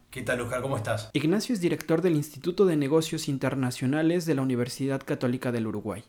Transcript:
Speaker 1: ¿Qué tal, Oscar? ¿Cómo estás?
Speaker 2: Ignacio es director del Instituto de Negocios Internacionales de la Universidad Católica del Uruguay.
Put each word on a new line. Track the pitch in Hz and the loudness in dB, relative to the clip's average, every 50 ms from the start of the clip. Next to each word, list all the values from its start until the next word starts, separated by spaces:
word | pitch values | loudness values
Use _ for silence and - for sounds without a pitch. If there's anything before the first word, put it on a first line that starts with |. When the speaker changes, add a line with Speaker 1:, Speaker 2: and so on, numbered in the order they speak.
| _ _ | _ _
Speaker 1:
¿Qué | - 135 | -12 -6
tal, | 123 - 127 123 | -2 -2 -2 -2
Oscar? | 120 110 127 127 | -2 -4 -4 -4
¿Cómo | 127 135 135 | -2 -2 -2
estás? | 113 107 117 113 107 - - | -2 -2 -2 -4 -4 -4 -4
Speaker 2:
Ignacio | - 147 143 156 190 220 214 - 247 | -2 0 2 2 2 2 2 0 -2
es | 185 | 0
director | 175 165 156 151 - - 160 165 | 0 0 0 0 0 0 2 4
del | 175 185 160 | 4 4 4
Instituto | 147 143 - - 135 - 170 175 - 202 | 2 0 -2 -10 -4 -4 -2 4 4 4
de | 185 160 | 6 6
Negocios | 151 139 135 151 160 160 160 170 151 - 147 | 4 2 4 4 2 2 2 -4 -4 -2 -2
Internacionales | 139 127 - 131 131 135 131 127 123 - 135 127 143 156 160 160 170 180 160 | -2 0 0 -2 0 0 -2 -2 -2 0 0 0 2 2 2 2 2 2 2
de | 160 147 | 0 0
la | 135 | 0
Universidad | 131 131 127 120 123 123 - - 135 139 135 135 | 2 0 0 0 0 -2 -2 -4 -2 -2 -2 -4
Católica | - - 147 131 - 123 123 127 - 127 | -2 -4 -4 -2 0 0 0 0 -2 -2
del | 117 117 110 | -2 -2 -2
Uruguay. | 110 101 107 101 107 90 113 - | -2 -4 -4 -6 -6 -8 -8 -12